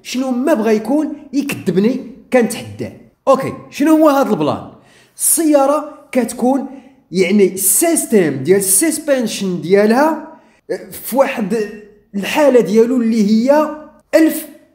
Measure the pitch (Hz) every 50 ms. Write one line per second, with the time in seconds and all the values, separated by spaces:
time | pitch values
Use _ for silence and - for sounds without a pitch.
0 | _ - - 247 269 262 254 240 262 339 311 220 208 226 226 214 214 - 277 302
1 | 311 - - - - - - 285 - - - - - 185 165 185 208 233 269 -
2 | - - - - - _ - 254 226 - - - - - - - 110 92 - -
3 | - _ _ _ _ 262 269 262 170 123 - - - - - - 285 320 320 311
4 | 311 302 277 277 262 - 214 156 156 139 113 92 95 - - - _ _ _ _
5 | _ _ _ - - - - - 330 302 302 277 269 269 294 311 302 302 - -
6 | - _ - 254 233 - - - 220 254 277 269 - - - - - - _ _
7 | _ _ 160 185 185 175 208 208 196 - 185 185 - - - - 320 339 330 -
8 | - - 240 202 175 147 131 135 131 151 185 202 196 - - - 320 320 311 -
9 | - 285 269 254 233 214 - - 202 190 180 165 143 165 190 196 208 214 226 262
10 | 294 320 320 311 - - - - _ _ _ _ _ - 175 196 - 202 175 -
11 | - - 214 262 262 269 - 247 208 180 220 233 208 208 - - - - - _
12 | _ _ - 202 185 - - 302 302 277 254 240 196 170 202 226 233 240 262 247
13 | 226 226 226 226 202 202 220 220 233 269 285 302 302 302 302 - - - _ _
14 | _ _ - 311 320 302 - - - - - - _ _